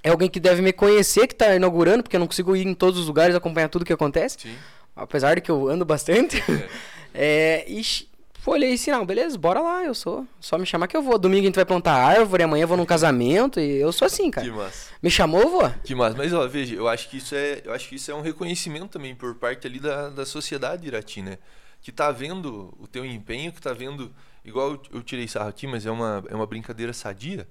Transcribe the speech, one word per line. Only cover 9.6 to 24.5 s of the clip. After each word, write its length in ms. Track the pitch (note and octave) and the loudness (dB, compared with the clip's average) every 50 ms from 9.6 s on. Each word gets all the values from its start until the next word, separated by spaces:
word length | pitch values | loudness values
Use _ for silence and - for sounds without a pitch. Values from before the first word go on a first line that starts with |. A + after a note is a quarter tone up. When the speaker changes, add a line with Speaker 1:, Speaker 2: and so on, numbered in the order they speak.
| E4 E4+ F4 F4+ | 0 -2 -2 -2
Speaker 1:
eu 120 | F#4 D#4 A#3 | -4 -4 -6
sou. 320 | - - E3+ F3 - - - - - | -6 -6 -8 -8 -8 -10 -14 -18 -20
Só 200 | - - - E3 | -6 -4 -4 -4
me 80 | F#3 | -2
chamar 200 | - - E3+ F3 | -2 -2 -2 -4
que 80 | F#3 - | -2 -2
eu 60 | - | -4
vou. 160 | - C4 A#3+ G#3 | 0 2 2 2
Domingo 220 | F3+ F#3 F#3+ G3 | 4 4 4 4
a 60 | F#3+ | 4
gente 80 | G3 F3+ | 4 4
vai 80 | F#3+ F3+ | 2 2
plantar 300 | F3+ F#3 F3 - E3+ D3 | 4 2 2 4 4 4
árvore, 480 | B2+ B2+ C#3 F3+ A3 A3+ G3+ F#3 F3 | 6 6 6 8 6 6 4 4 2
amanhã 220 | E3 D#3+ D3+ D3 E3 | 4 4 4 2 2
eu 40 | E3 | 2
vou 80 | F3+ | 2
num 80 | F3+ F3 | 0 2
casamento", 760 | - F3 D#3+ D#3+ D#3+ C3+ B2 A#2+ B2 D#3 G3+ B3 C#4 - F3+ | 2 4 4 4 4 4 4 2 4 4 4 2 2 0 0
e 200 | D#3 C#3+ C#3 C#3 | 0 0 0 2
eu 120 | C#3+ D#3+ | 0 0
sou 140 | F3 - C#4 | 2 2 0
assim, 260 | F#4+ - - G4 D#4 | 0 2 0 -2 -2
cara. 160 | - - A#2+ | -2 -4 -6
Speaker 2:
Que 60 | A#2+ | -6
massa. 380 | A2+ G#2+ G2+ F#2+ - - - - - - | -6 -8 -8 -8 -10 -14 -16 -18 -14 -4
Speaker 1:
Me 80 | - E3+ | -2 0
chamou, 300 | D#3 - F#3 D#3 D#3+ F#3 | 2 2 2 4 6 4
eu 80 | A#3 D#4+ | 4 4
vou. 220 | F4+ F#4 A#3 C3 - - | 4 2 2 2 0 -4
Speaker 2:
Que 120 | - - C3+ | -6 -6 -2
massa. 200 | B2 B2 A2 A2+ | 0 0 0 0
Mas, 200 | C3 C#3 E3 F3 | -2 -4 -2 0
ó, 120 | E3+ C3+ | 0 -2
veja, 280 | B2+ C3 C#3+ C3+ B2 A2+ | -2 -2 -6 -6 -6 -6
eu 120 | F#2 A2 | -4 -2
acho 220 | A#2 A2+ A#2 - - | -2 -2 -4 -6 -14
que 80 | - | -14
isso 180 | C3 C3 - C#3+ | -14 -12 -8 -6
é, 280 | C#3 C#3+ C#3+ C#3+ - - | -4 -4 -4 -6 -6 -8
eu 80 | - | -10
acho 160 | A2+ C3 - - | -10 -10 -10 -12
que 60 | C3 | -14
isso 160 | C3+ - - | -14 -12 -10
é 40 | D3 | -10
um 60 | D3+ | -8
reconhecimento 680 | D3+ D#3+ D3+ - F#3 E3+ F3+ E3+ - F3 D3 D3+ F#3 G3+ | -8 -8 -8 -6 -6 -6 -6 -6 -6 -8 -10 -10 -12 -12
também 260 | - F3 C#3 C3 B2+ | -12 -12 -12 -12 -14
por 200 | B2 C3 B2 A#2 | -10 -10 -10 -8
parte 300 | - B2 A#2+ C3 B2+ - | -6 -6 -6 -6 -6 -10
ali 140 | C3 B2+ C3 | -12 -12 -8
da, 300 | C3 D3+ C#3 C#3+ C#3+ C#3+ | -6 -6 -6 -6 -8 -10
da 160 | C#3 C#3 C3+ | -10 -10 -10
sociedade 600 | - - D3+ D3 - D3+ C#3 B2 C3 E3+ F3+ E3+ | -8 -8 -10 -8 -8 -8 -6 -6 -6 -6 -8 -10
irati, 360 | D3 A#2+ A2 G#2+ - - G#2+ | -10 -10 -10 -10 -10 -14 -12
né? 160 | F#2+ F#2+ F#2+ F#2 - - - - - - - - | -12 -12 -14 -14 -18 -20 -20 -20 -20 -20 -20 -20
Que 100 | - - | -20 -18
tá 200 | - - D3+ D3 | -6 -2 -2 -2
vendo 640 | C3+ A2 C3 D3+ F3+ F#3+ F3 C#3+ A2+ G#2 F#2+ F2+ - - | -2 -4 -10 -12 -10 -10 -10 -10 -12 -12 -16 -16 -18 -20
o 80 | G#2+ | -20
teu 160 | - - B2+ B2+ | -16 -14 -12 -12
empenho, 440 | C3 A#2+ A2 G2 G#2+ A2 B2+ D3+ F3 | -10 -12 -14 -12 -12 -10 -10 -10 -12
que 120 | E3+ - | -12 -10
tá 100 | - C#3+ | -10 -10
vendo, 400 | B2 A2+ B2+ C3+ C#3+ C#3 B2+ G#2+ - - - - - - - | -8 -8 -10 -12 -12 -12 -14 -14 -16 -20 -20 -20 -20 -20 -20
igual 280 | - | -8